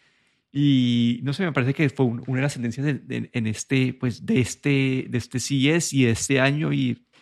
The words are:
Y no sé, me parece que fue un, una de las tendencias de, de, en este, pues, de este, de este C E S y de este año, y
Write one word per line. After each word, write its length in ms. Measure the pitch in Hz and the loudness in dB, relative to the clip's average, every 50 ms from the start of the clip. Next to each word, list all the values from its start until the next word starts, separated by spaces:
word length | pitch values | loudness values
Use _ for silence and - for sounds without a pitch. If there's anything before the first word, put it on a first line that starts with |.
| _ _ _ _ _ _ _ _ _ _ - | _ _ _ _ _ _ _ _ _ _ -2
Y 680 | 143 147 143 139 131 123 120 120 120 117 117 120 - - | 2 4 4 4 4 4 4 2 2 2 2 0 0 -4
no 100 | 139 139 | -4 -4
sé, 120 | - 196 | -2 -2
me 80 | 170 135 | -2 0
parece 200 | 143 120 131 139 | 0 0 0 0
que 160 | - 160 135 | 2 0 0
fue 160 | - - 135 | 2 0 0
un, 180 | 120 113 120 - | 0 0 -4 -6
una 100 | - 131 | -4 -2
de 60 | 127 139 | -2 -2
las 100 | 147 - | -2 -2
tendencias 320 | 135 120 117 110 135 135 | -4 -6 -6 -4 -4 -4
de, 100 | 151 139 | -4 -4
de, 360 | 120 - - 123 120 110 - - | -4 -6 -8 -8 -8 -8 -6 -6
en 140 | 123 110 | -4 -4
este, 480 | 110 107 - - - 139 131 131 127 - | -4 -4 -6 -4 -2 0 0 0 0 -2
pues, 320 | - - 123 110 - - | -4 -4 -4 -4 -4 -4
de 140 | - 233 131 | 0 2 2
este, 640 | 120 - - - - - 143 135 135 131 131 131 - - | 2 0 -4 -4 -2 0 0 2 2 0 0 -2 -4 -4
de 80 | 117 | -4
este 240 | 120 - - - 127 | -6 -6 -4 -6 -6
C 140 | - - 143 | -4 -2 0
E 220 | 135 131 143 160 | 2 2 2 2
S 200 | 170 160 - - | 2 0 0 2
y 80 | 135 131 | 2 4
de 60 | 117 | 4
este 280 | 113 - - - 139 131 | 2 2 0 0 2 2
año, 320 | 127 139 139 151 160 147 | 4 2 2 0 0 0
y 360 | 147 139 131 123 - - _ _ _ _ | 0 0 0 -2 -4 -6 _ _ _ _